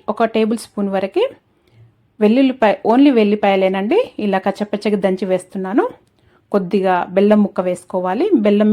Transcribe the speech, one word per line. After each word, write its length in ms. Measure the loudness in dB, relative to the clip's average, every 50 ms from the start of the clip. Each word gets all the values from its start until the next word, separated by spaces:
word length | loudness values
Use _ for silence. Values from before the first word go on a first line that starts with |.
| -4 -8 -4
ఒక 120 | -2 -2 -2 0
టేబుల్ 240 | 0 -2 -2 -2 -6 -8
స్పూన్ 260 | -10 _ -6 -6 -4 -4
వరకు 260 | -4 -4 -4 -2 -2 -2 -4 -4 -10 _ _ _ _ _ _ _ _ -20 _ _ _ _ _ _ 0 0
వెల్లుల్లిపాయ, 520 | 2 4 4 2 2 0 0 0 0 0 0 0 0 2
only 180 | 4 4 4 4 4
వెల్లిపాయలేనండి, 800 | 2 2 0 0 0 0 0 2 0 0 0 -2 -2 0 0 0 0 -2 -4 -8 -4
ఇలా 140 | -2 -2 -2 -2
కచ్చపచ్చగా 520 | -4 -4 -4 -6 -6 -6 -6 -4 -2 -2 -2 0
దంచి 200 | -2 -2 -2 -4 -2 -4
వేస్తున్నాను. 520 | -4 -4 -6 -10 -10 -8 -4 -2 -2 -2 -2 -4 -12 _ _ _ _ _ _ _ _ _ -4 -4
కొద్దిగా 400 | -4 -2 -2 -2 -2 0 0 0 0 -2 -2 0
బెల్లం 240 | 2 4 4 4 4 2
ముక్క 160 | 0 -2 -4 -4
వేసుకోవాలి. 600 | -4 -4 -6 -8 -8 -8 -6 -4 -4 -4 -2 -2 0 0 2 2
బెల్లం 260 | 2 2 2 2 2